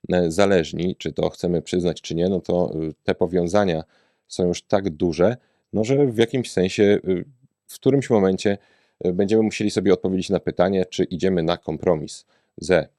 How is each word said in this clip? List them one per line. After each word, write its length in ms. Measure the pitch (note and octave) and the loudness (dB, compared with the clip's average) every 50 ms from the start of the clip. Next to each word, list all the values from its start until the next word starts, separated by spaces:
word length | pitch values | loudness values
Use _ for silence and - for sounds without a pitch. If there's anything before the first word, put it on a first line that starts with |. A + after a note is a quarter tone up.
| - - F2+ | -4 0 0
e, 180 | F2+ F2 E2 | 0 0 0
zależni, 640 | D#2+ F2+ G2+ G2 G2 F2 D#2+ - - D#2+ F2 F#2 - | 2 2 2 4 4 2 2 0 -4 -4 -4 -4 -6
czy 160 | _ - E2 | _ -8 -6
to 180 | - - E2+ F2 | -4 -2 -4 -4
chcemy 320 | - - - F2 F2 E2 | -4 -4 -2 -2 -2 -2
przyznać, 400 | - - - F2+ F2 F2 D#2 - | -2 -2 -4 -2 -2 -2 -4 -6
czy 140 | - - E2 | -10 -6 -4
nie, 140 | E2 F2 F#2+ | -2 0 0
no 120 | G2 F2 | 0 -2
to, 320 | - - F2+ F2+ F2+ - - | -2 -2 0 0 0 -2 -2
y, 180 | D#2 D#2+ D#2 D2 _ _ | -6 -6 -8 -8 _ _
te 120 | - F#2 | -4 -2
powiązania 680 | - F#2 E2+ F2+ F2+ E2+ E2+ F2+ G#2 G2+ F#2+ E2 D#2 - _ _ _ _ _ _ _ _ | -2 -2 0 0 -2 -2 2 2 0 2 2 -2 -4 -6 _ _ _ _ _ _ _ _
są 200 | _ - - F#2 | _ -4 -2 0
już 140 | F2+ F2 - | 0 0 -4
tak 280 | _ _ - G2 G2 F#2+ | _ _ -2 -2 -2 -4
duże, 480 | D#2 D2 F#2 F2 D#2 D#2+ F2 G#2+ B2+ B2+ _ _ _ _ _ _ - | -4 -2 -2 -2 2 2 2 2 2 -2 _ _ _ _ _ _ -4
no, 100 | G2 A2 | -4 0
że 240 | A2+ C3+ C#3 D3 | 0 2 2 2
w 100 | C3 A2 | 2 2
jakimś 340 | G#2+ A#2 - - C3 A2+ - | 2 0 2 0 -4 -4 -2
sensie, 320 | - F#2+ F2+ F#2+ - - G#2 | 0 0 0 0 2 4 4
y, 420 | G2+ G#2 - - F#2+ F#2 F2 - - _ _ _ _ _ _ _ | 4 4 2 2 -2 -4 -4 -4 -10 _ _ _ _ _ _ _
w 80 | _ - | _ -20
którymś 340 | - - C3+ C3 C#3 C3 - | -2 0 2 2 2 2 2
momencie, 480 | B2 G#2+ F#2+ F#2+ F#2+ F#2 - G#2 G2+ G2 _ _ _ _ _ _ _ _ - | 2 4 4 2 0 0 0 -2 -2 -2 _ _ _ _ _ _ _ _ -4
y, 80 | F#2 F2+ | -2 0
będziemy 300 | F#2 G2+ F#2+ A2 A2 A2 | 0 0 2 2 2 2
musieli 280 | G#2 - - G#2+ G#2 | 0 -2 -2 -4 -2
sobie 220 | - G#2+ F#2+ G2+ F2+ | -2 0 2 2 2
odpowiedzieć 360 | - - F#2 F#2+ F#2 F2+ - | 2 2 -2 -2 -2 0 -2
na 100 | G2 E2+ | -2 -2
pytanie, 460 | - E2+ - - F2 F#2+ G2+ F#2+ F2+ | -2 -4 0 0 0 2 2 0 -2
czy 180 | - - - F2+ | -2 -2 -4 -4
idziemy 400 | - F#2 D#2 F2+ F#2+ F#2+ F2 D#2+ | -2 -2 -2 -2 0 0 0 0
na 140 | E2 E2+ | 0 -2
kompromis 680 | - _ - D#2+ D2 - F#2 E2+ D#2 D2 - - - _ _ _ _ _ _ _ | -2 _ -8 -8 -2 0 0 0 0 -4 -12 -14 -20 _ _ _ _ _ _ _
ze 300 | - - F#2 F#2 E2 C#2+ _ _ | -14 -2 0 2 2 0 _ _